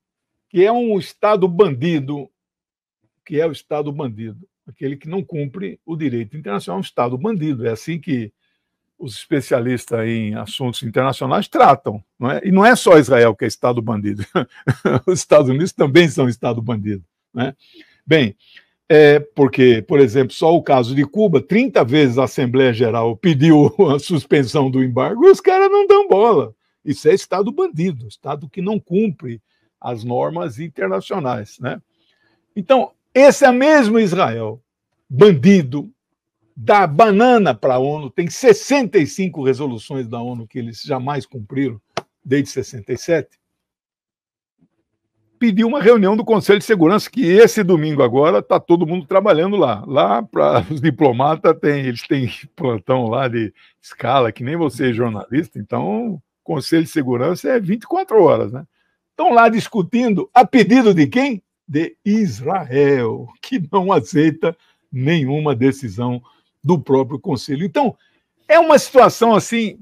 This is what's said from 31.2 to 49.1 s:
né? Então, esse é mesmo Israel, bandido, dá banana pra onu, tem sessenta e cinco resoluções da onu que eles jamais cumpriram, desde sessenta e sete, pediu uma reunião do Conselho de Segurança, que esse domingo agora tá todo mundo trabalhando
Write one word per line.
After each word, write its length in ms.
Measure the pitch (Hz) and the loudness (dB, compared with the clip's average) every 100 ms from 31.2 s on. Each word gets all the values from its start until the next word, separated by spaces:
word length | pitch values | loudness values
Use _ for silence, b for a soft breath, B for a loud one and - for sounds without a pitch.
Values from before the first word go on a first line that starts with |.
| 135 120 101 - | -6 -8 -10 -12
né? 220 | 127 - _ _ _ _ _ _ _ | -12 -12 _ _ _ _ _ _ _
Então, 380 | - 180 262 - _ _ | -6 0 0 0 _ _
esse 320 | 254 277 - 269 | 4 6 6 4
é 60 | |
mesmo 460 | 247 285 302 220 226 | 4 4 4 4 2
Israel, 640 | 214 175 151 113 110 117 _ _ _ _ - | 0 0 -2 -4 -8 -10 _ _ _ _ -6
bandido, 800 | 127 208 156 139 196 135 120 208 _ _ _ _ _ _ - | 4 6 6 4 4 2 -6 -10 _ _ _ _ _ _ -6
dá 240 | 110 208 180 | 2 2 4
banana 680 | 143 226 196 247 240 180 117 | 2 4 4 4 4 2 -2
pra 240 | 139 127 | -2 -2
onu, 300 | 135 151 139 | -2 -6 -10
tem 200 | - 175 | -8 -8
sessenta 680 | - 262 - - 277 240 202 | 0 2 2 2 -2 0 0
e 100 | 143 | -2
cinco 340 | - 190 151 | -4 -8 -4
resoluções 680 | 135 127 147 117 - 139 120 | -4 -2 -4 -10 -12 -12 -10
da 120 | 120 | -10
onu 240 | 120 120 113 | -10 -12 -14
que 140 | 131 | -14
eles 220 | 117 110 | -14 -12
jamais 440 | - 131 123 143 - | -8 -6 -6 -8 -10
cumpriram, 540 | 120 104 135 139 110 _ - - _ | -14 -10 -6 -6 -6 _ -14 -14 _
desde 260 | - 139 139 | -4 -2 -2
sessenta 420 | 139 127 123 98 | -6 -10 -12 -10
e 60 | 123 | -8
sete, 420 | - 165 127 _ _ _ _ _ _ _ _ _ _ _ _ _ _ _ _ _ _ _ _ - | -4 -4 -4 _ _ _ _ _ _ _ _ _ _ _ _ _ _ _ _ _ _ _ _ -2
pediu 300 | 240 190 226 | 0 2 2
uma 120 | 285 | 2
reunião 360 | 196 240 190 214 | 4 6 4 2
do 80 | 233 | 0
Conselho 340 | 220 - 202 | 0 2 2
de 60 | - | 2
Segurança, 440 | 214 156 208 - | 2 4 2 -2
que 160 | - 170 | -2 4
esse 380 | 190 226 - | 6 6 4
domingo 400 | 185 175 156 143 | 0 0 0 0
agora 400 | 127 120 151 202 | 2 2 2 2
tá 160 | - 180 | 0 0
todo 260 | - 170 165 | 2 0 0
mundo 200 | 180 | -4
trabalhando 500 | 143 | -2